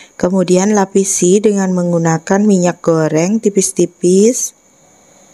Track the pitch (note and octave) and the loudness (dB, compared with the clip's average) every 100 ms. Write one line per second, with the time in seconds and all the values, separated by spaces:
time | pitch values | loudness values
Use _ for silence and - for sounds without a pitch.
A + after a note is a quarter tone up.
0 | - - F3+ F#3+ F3 F3+ G3 G#3 F#3+ G3 | -20 -6 -2 -2 0 0 2 0 0 0
1 | G3 - F3 G3+ G#3+ G3+ F#3+ F3+ F3 E3+ | -2 0 2 2 2 0 -2 -2 -2 0
2 | E3 D#3+ - G3 G#3+ F#3+ F3 E3+ - D#3+ | 0 -2 -2 0 2 2 0 -2 -2 0
3 | D#3 D#3 F3 A3 G#3 G3 - - E3+ _ | 0 0 -2 -2 -2 -2 -4 -2 -4 _
4 | F3+ F#3+ A3 B3 - - _ _ _ _ | 0 2 2 0 -6 -12 _ _ _ _
5 | _ _ _ | _ _ _